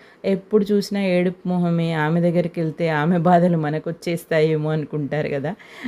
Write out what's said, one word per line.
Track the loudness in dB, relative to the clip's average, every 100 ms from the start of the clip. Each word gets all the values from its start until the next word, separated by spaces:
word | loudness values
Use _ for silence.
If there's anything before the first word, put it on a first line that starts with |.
| -20 -8
ఎప్పుడు | -2 -2 0 0
చూసినా | 2 0 0 -2
ఏడుపు | 0 2 0 -2 -4
మొహమే, | 0 0 0 0
ఆమె | 0 0 2
దగ్గరికి | 2 0 -2 -2
వెళ్తే | -4 -2 -2
ఆమె | 0 2 2
బాధలు | 4 4 4 2
మనకు | 0 -4 -6
వచ్చేస్తాయేమో | -8 -6 -6 -2 2 2 2 0
అనుకుంటారు | -2 -4 -6 -4 -4 -2
కదా. | -4 -4 -8 -14 -14